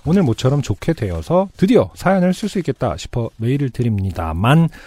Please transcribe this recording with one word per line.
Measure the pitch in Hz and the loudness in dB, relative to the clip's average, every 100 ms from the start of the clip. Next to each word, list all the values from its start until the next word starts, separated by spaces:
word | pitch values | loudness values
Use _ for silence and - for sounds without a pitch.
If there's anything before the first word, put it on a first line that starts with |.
오늘 | 139 190 | 0 2
모처럼 | 147 110 131 143 | 2 2 0 0
좋게 | - 101 - | -2 -4 -4
되어서 | 165 101 85 78 170 196 - | -2 -4 -4 -2 0 0 0
드디어 | 190 226 95 | 2 4 2
사연을 | - 175 190 180 | -2 0 2 2
쓸 | 185 208 | 0 -4
수 | 208 | -4
있겠다 | 160 - 110 78 | -4 -2 -4 -4
싶어 | - 123 117 - | -6 -6 -6 -4
메일을 | 113 143 139 | -2 -2 -2
드립니다만 | - 117 104 95 90 82 82 113 156 165 - | -2 -2 0 -2 -4 -6 0 4 4 2 -2